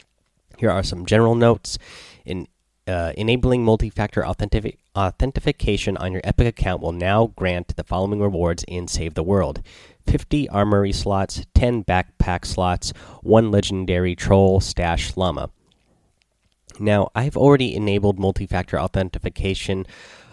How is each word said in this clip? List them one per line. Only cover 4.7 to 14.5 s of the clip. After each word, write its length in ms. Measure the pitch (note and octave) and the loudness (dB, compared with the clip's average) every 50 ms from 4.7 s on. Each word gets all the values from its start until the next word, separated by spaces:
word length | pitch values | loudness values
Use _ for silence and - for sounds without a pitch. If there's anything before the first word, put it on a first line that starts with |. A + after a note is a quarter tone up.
| - _ _ _ - | -8 _ _ _ -4
authentication 1000 | G2 G2 F#2 - - B2+ C3+ - - - D3+ D3 - - A2 G#2 G2 - G#2 F#2+ | -2 -2 0 0 0 -2 -2 -2 -2 -2 -2 -2 -2 0 -2 0 0 -2 -2 -4
on 160 | - - F#2 F#2 | -4 -4 -6 -6
your 80 | F#2 - | -4 -4
Epic 240 | G2 F2+ - B2+ A#2 | -2 2 2 2 2
account 340 | - - - F#2+ F2+ D2+ - | 0 -2 -2 -2 -2 -4 -4
will 100 | E2 E2+ | -6 -4
now 360 | F2 F2 F#2+ G2+ A2 A#2 A2+ | -2 0 2 2 2 2 2
grant 460 | - - F#2+ F2+ F2+ F2 F2 - - | 0 -4 -2 -2 -2 -2 -4 -6 -8
the 100 | - - | -8 -6
following 360 | - F2 F#2 F#2+ G2 G#2 G#2 | -4 -2 -2 -2 -2 0 0
rewards 440 | G2+ G2+ F#2+ E2+ F2 E2+ E2+ - - | 0 0 0 0 0 0 -2 -4 -6
in 220 | - F2+ F2+ F2 | -8 -8 -8 -8
Save 280 | - - - E2 E2 D#2 | -6 -6 -4 -4 -4 -4
the 80 | - D#2+ | -4 -2
World: 400 | F2+ G2+ G2 F2 C#2 D2 - - - - - - - _ _ - | 0 2 2 0 0 -4 -8 -10 -14 -16 -20 -20 -20 _ _ -2
fifty 420 | - - D3 - - - D3+ C#3 - | 0 0 0 0 -2 -2 -2 -2 0
armory 420 | - G2+ G2+ G#2 G#2 G2+ G2+ G2 G2 | 0 0 2 2 2 2 2 0 -2
slots, 540 | - - G2+ G2 F#2+ G2 - - - - - - | -4 -2 -2 -2 -2 -2 -4 -6 -10 -4 0 2
ten 300 | - B2+ A#2+ B2 A2+ G2 | 2 4 2 0 -2 -2
backpack 600 | - F2+ F2+ F2+ - _ - - F#2+ F2+ F2+ - | 0 0 0 0 -2 _ -4 -2 -2 -2 -4 -4
slots, 480 | - - - F2+ F2+ F2 - - - - - - - - - - | -6 -4 -2 0 0 0 -2 -4 -8 -12 -12 -18 -20 -20 -8 0
one 280 | - G#2+ A2+ A2+ G#2+ | 4 4 4 4 4
legendary 640 | G2+ G2+ G2 - G2+ F#2 F#2 F2+ F#2 F2+ F2+ F2+ F2 | 2 2 0 0 -2 -4 -2 -2 0 0 0 -2 -2
troll 460 | - - - G2+ G2 G2 F#2+ | -2 0 4 4 6 6 6